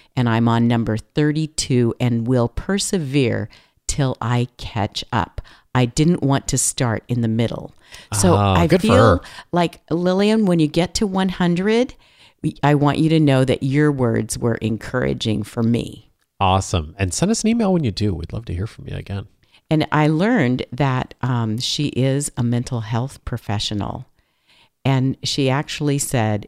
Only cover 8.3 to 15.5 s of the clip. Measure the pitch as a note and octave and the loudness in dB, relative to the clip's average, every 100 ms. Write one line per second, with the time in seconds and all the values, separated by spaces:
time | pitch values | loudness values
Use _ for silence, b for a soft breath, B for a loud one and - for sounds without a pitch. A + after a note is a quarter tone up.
8.3 | D#3+ G2+ F#2+ E3+ F3+ G#3+ - A#2 F2 - | 4 4 4 4 4 6 6 6 4 0
9.3 | B B E3+ E3+ - - D#3+ F3+ F#3 G#3 | B B -2 -2 -4 -6 -2 0 2 2
10.3 | A3 G3+ F3 D3+ E3 F3 - G#3+ F#3 F#3+ | 2 2 2 2 0 -2 0 -2 0 -2
11.3 | - F3 F3 G3 A3+ B3+ - b b b | 0 0 0 2 0 0 -6 b b b
12.3 | b - - C#3+ D3 C#3+ C3+ D#3+ D#3+ D3+ | b -8 -2 2 4 4 2 2 4 4
13.3 | C3 C3 - C3+ C#3 D3+ C#3 B2 A2+ A2 | 4 2 0 0 2 2 2 0 0 -2
14.3 | B2 B2 A2+ G#2+ A2 - B2+ C3+ C3 A#2 | -4 -2 -2 -4 -6 -4 -2 -2 -2 -2
15.3 | A2+ G#2 | -4 -4